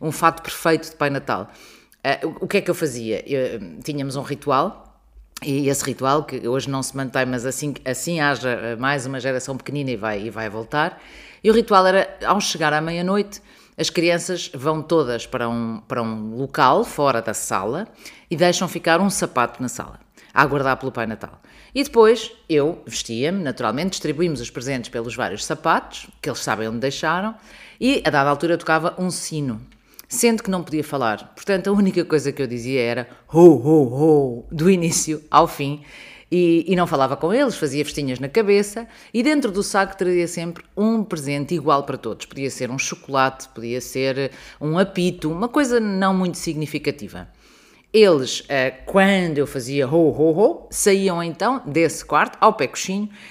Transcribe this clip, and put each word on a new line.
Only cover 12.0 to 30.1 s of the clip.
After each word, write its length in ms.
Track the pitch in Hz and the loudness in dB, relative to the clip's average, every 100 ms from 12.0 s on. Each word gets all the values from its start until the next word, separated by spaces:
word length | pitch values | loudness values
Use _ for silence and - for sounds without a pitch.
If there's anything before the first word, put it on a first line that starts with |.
| - - | 2 -2
ao 160 | 110 190 | 0 0
chegar 320 | 196 156 156 | 0 -2 0
à 80 | 151 | 0
meia-noite, 600 | 160 170 180 202 202 - - - _ - | -2 -2 -2 0 -2 -8 -20 -20 _ -6
as 140 | 156 | -4
crianças 600 | - 170 170 170 175 - | 0 2 2 -2 -6 -8
vão 260 | 135 139 156 | -6 -2 -2
todas 460 | 151 170 127 117 - | 0 2 2 -2 -4
para 200 | 127 117 | -4 -2
um, 360 | 117 113 113 - | -2 -4 -8 -6
para 160 | 113 | -4
um 340 | 113 110 107 113 | -4 -6 -8 -8
local 480 | 135 - 131 170 | -6 4 6 6
fora 360 | 240 - 143 117 | 2 0 0 0
da 140 | - | -2
sala 520 | 104 - 107 98 147 220 - - - _ | -6 -4 -2 -2 -6 -8 -14 -20 -20 _
e 60 | 156 | 0
deixam 300 | 175 262 180 | 2 2 -2
ficar 320 | 170 165 165 | -2 2 2
um 120 | 196 | 2
sapato 500 | 190 165 - 120 - | 0 -2 0 -2 -2
na 80 | 127 | -10
sala, 320 | - 76 - _ _ - | -8 -14 -18 _ _ -2
a 80 | - | 2
aguardar 380 | 143 143 135 127 | 2 2 0 0
pelo 140 | 131 | -2
Pai 140 | 123 113 | -6 -6
Natal. 340 | 110 - - _ - - | -6 -12 -16 _ -20 -8
E 80 | 262 | -4
depois 480 | 285 233 220 233 - - - | 2 6 6 6 0 -14 0
eu 320 | 156 143 - - | 2 2 -2 -10
vestia-me, 560 | - - 113 143 196 | -10 -6 -4 -2 -2
naturalmente, 500 | 151 120 110 117 185 | -4 -4 -2 -2 -4
distribuímos 500 | - 151 143 175 139 | -4 -4 -2 -2 -2
os 80 | 117 | -8
presentes 400 | - 127 131 110 | -10 -6 -6 -6
pelos 260 | 120 117 113 | -8 -8 -4
vários 260 | 113 104 | -4 -4
sapatos, 640 | - 156 165 196 - - - - | -6 -4 0 0 -2 -14 -20 -12
que 80 | - | -8
eles 120 | 123 | -6
sabem 280 | - 107 110 | -4 -2 -2
onde 120 | 113 | -4
deixaram, 540 | 135 139 160 170 208 220 - - - - | -4 -2 -2 0 -2 -8 -16 -20 -20 -2
e 220 | 240 277 | 0 2
a 60 | 156 | 2
dada 180 | 143 139 | 2 4
altura 300 | 143 170 170 | 2 0 0
tocava 360 | - 160 165 - | 2 0 0 -2
um 120 | 185 | -4
sino, 480 | - - 156 139 110 123 _ _ - | -4 -6 -6 -4 -6 -12 _ _ -20
sendo 360 | - | -10